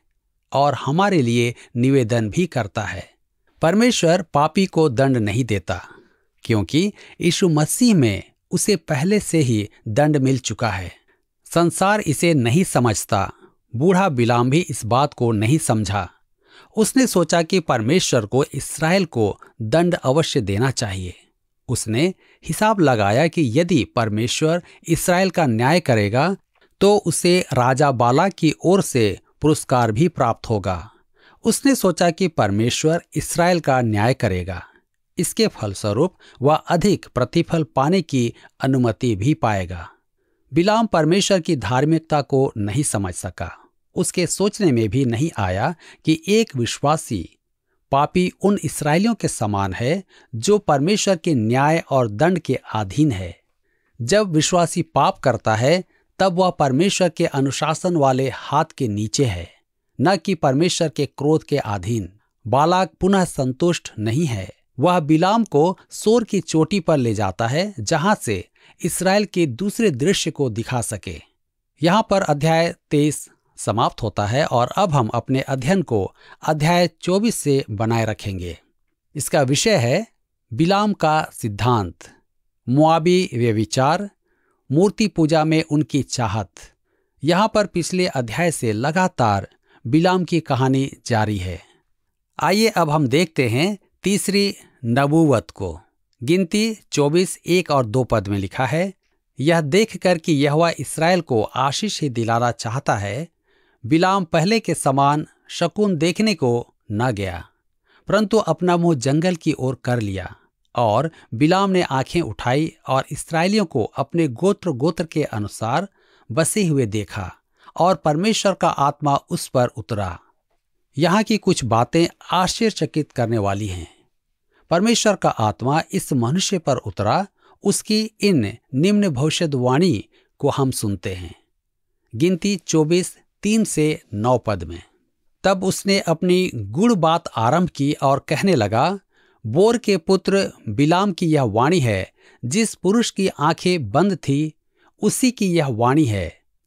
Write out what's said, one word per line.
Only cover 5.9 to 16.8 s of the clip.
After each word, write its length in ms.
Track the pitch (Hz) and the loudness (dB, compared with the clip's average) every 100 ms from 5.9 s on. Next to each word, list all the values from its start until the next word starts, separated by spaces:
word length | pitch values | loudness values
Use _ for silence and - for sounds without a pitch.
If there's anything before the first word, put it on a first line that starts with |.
| - _ _ _ _ | -20 _ _ _ _
क्योंकि 500 | - 110 - 147 202 - - - | -2 0 0 0 -2 -4 -16 -4
यीशु 280 | 175 - 185 | -2 2 2
मसीह 460 | 151 151 - 247 190 | 2 0 2 4 4
में 280 | 120 95 - _ _ | 4 0 -6 _ _
उसे 240 | 185 - 196 | -4 0 -2
पहले 440 | - 139 170 208 | -2 -2 0 0
से 180 | - 160 | 0 0
ही 320 | 127 107 101 _ - | 2 0 -2 _ -4
दंड 300 | 107 151 147 | 0 2 2
मिल 200 | 131 135 | 2 0
चुका 320 | - 107 117 | -4 -4 -4
है। 220 | 95 87 - _ _ _ _ - | -4 -8 -16 _ _ _ _ -6
संसार 560 | 165 170 - 190 208 | 0 0 2 0 0
इसे 320 | 208 139 175 | -2 0 2
नहीं 300 | 156 117 139 | 2 2 2
समझता। 680 | 190 135 120 104 - 104 92 - - _ _ 113 | 2 2 2 0 -2 -2 -2 -8 -20 _ _ -2
बूढ़ा 340 | 165 180 196 | 2 2 2
बिलाम 400 | 123 117 120 123 | 2 2 2 2
भी 100 | 143 | 2
इस 260 | - 131 107 | 0 -6 -2
बात 280 | 120 147 | 0 0
को 180 | - 120 | 0 0
नहीं 260 | 110 107 160 | 0 2 0
समझा। 520 | - 113 98 101 90 - _ _ _ - - | 2 -2 -2 -4 -6 -12 _ _ _ -20 -8
उसने 300 | - | -2